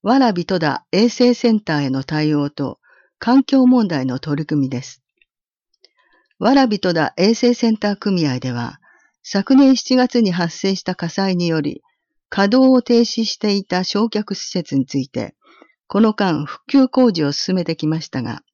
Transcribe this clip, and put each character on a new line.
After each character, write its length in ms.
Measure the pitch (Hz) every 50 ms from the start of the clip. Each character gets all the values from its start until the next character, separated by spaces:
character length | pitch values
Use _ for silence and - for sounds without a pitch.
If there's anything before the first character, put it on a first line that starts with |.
| -
蕨 420 | 196 247 269 262 233 190 175 170
戸 140 | - 196 175
田 260 | 160 147 131 - _ _
衛 180 | - 190 226 240
生 240 | - - 247 247 240
セ 180 | - - 233
ン 100 | 220 208
タ 160 | _ - 156
ー 40 | 147 143
へ 60 | 131
の 140 | 131 135 135
対 300 | - 156 151 151 151 151
応 160 | 147 143 143
と 300 | _ - 139 127 - _ _ _ _ _ _ _ _ _
環 240 | - 233 247 277 262
境 220 | - 277 269 254
問 220 | 247 254 247 220
題 180 | 185 170 139 127
の 140 | 131 123 135
取 220 | - 156 143 147
り 40 | 156
組 180 | - 156 147 135
み 60 | 131
で 140 | 131 120 127
す。 180 | - - _ _ _ _ _ _ _ _ _ _ _ _ _ _ _ _ _ _ _ _ _ _ _ _ _ _ _ _ _
蕨 400 | 185 220 277 277 269 233 214 185
戸 140 | - 180 170
田 200 | 165 151 - _
衛 160 | - 180 208 226
生 200 | - - 240 240
セ 180 | - - 226
ン 60 | 220
タ 160 | 208 - 208 202
ー 20 |
組 320 | 202 - 208 190 175 160
合 120 | 143 127 127
で 120 | 127 127
は、 280 | 120 120 117 - - _ _ _ _ _ _ _ _ _ _
昨 320 | - - 196 196 - 269
年 200 | 262 277 269 269
七 200 | 240 - - 254
月 260 | 254 247 247 - 240
に 100 | 226 190
発 260 | 175 180 175 165 -
生 180 | - - 196 196
し 80 | 185 -
た 120 | - 185
火 140 | - 175 165
災 260 | - - 196 190 185
に 120 | 175 175
よ 140 | 170 160 160
り、 200 | 147 147 - - _ _ _ _ _ _ _ _ _ _
稼 200 | - - 196 202
働 220 | 220 262 262 262
を 100 | 262 254
停 200 | 240 - 240 233
止 220 | 233 - - - 226
し 140 | 208 - _
て 140 | - 208 202
い 100 | 202 190
た 200 | _ 185 180 185
焼 340 | - - 202 220 226 -
却 160 | 208 208 - 196
施 160 | - - -
設 260 | - - - - 139
に 100 | 135 127
つ 120 | - -
い 100 | 139 131
て、 280 | _ - 127 110 - _ _ _ _ _ _ - _ _ _ _
こ 140 | _ - 202
の 120 | 220 220 214
間、 300 | - 202 185 160 143 151
復 220 | - - - _
旧 200 | - - 277 262 247
工 220 | - 262 254 233
事 120 | 185 165 151
を 80 | 139
進 240 | 147 - - - 185
め 80 | 185 170
て 120 | 165 160
き 120 | - -
ま 140 | 151 156 160
し 80 | 156 -
た 120 | - 131
が 220 | 117 113 117 - _ _